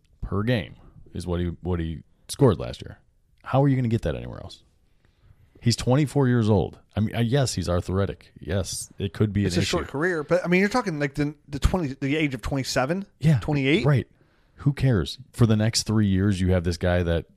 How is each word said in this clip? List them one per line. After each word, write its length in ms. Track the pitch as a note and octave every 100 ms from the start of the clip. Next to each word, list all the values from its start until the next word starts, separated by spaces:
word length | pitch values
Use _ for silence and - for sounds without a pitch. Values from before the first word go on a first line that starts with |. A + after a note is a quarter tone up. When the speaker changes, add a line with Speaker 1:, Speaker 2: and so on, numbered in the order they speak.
| _ _
Speaker 1:
per 220 | - F#2+
game 320 | A2 A#2+ C2 - - - -
is 120 | F2+ F2
what 140 | F2
he, 60 | F2 D#2+
what 160 | E2+ F2
he 200 | D#2+ D#2 - _ -
scored 300 | - C3 D#2+
last 240 | A#1+ -
year. 160 | - - _ _ _ _
How 180 | - C3
are 60 | C#3+
you 80 | C3
gonna 120 | A#2+
get 140 | A2+
that 120 | E2+
anywhere 260 | C2 A#1+ -
else? 200 | - - _ _ _ _ _ _ _ _ _ -
He's 140 | A#2+ -
twenty-four 520 | - C3 D3 C#3+ B2+
years 220 | B2 G#2+
old. 280 | G2+ A#1 - _
I 60 | -
mean, 160 | G#2+ A2
uh, 40 |
yes, 340 | A#2 C#3+ B2
he's 140 | - E2+
arthritic. 640 | F2 - F#2 G2 - - -
Yes, 540 | - G2 F2 - - -
it 160 | G2+
could 180 | - A2
be 140 | G2 F#2+
Speaker 2:
It's 100 | F3
Speaker 1:
an 40 |
Speaker 2:
a 20 |
Speaker 1:
issue. 160 | - F3
Speaker 2:
short 100 | -
career, 340 | C3+ F3+ E3
but, 200 | C#3+ F3
I 40 | E3+
mean, 120 | F3+
you're 80 | G3+
talking, 280 | B3+ G#3 D3
like, 160 | D3
the, 200 | D3 D3 D3+ -
the 100 | C#3
twenty, 360 | - F#3+ C#3+ C3+
the 160 | C#3 D#3
age 180 | D3+
of 80 | B2+
twenty-seven, 640 | - C#3 B2 C3+ C3 F#3 G3 _
Speaker 1:
Yeah, 200 | D#3 C3
Speaker 2:
twenty-eight. 440 | - D3 C3+ F3+ -
Speaker 1:
right. 200 | C3 - _ _ _ _ -
Who 120 | D3
cares? 460 | C#3 C3 G#2+ C#2+ - -
For 120 | - A2+
the 100 | G#2+
next 260 | G#2+ -
three 240 | - A2 G#2
years, 340 | F#2 G2+ F#2
you 120 | F#2
have 120 | F#2
this 120 | E2+ E2+
guy 240 | F2+ F2+
that 240 | E2+ E2 -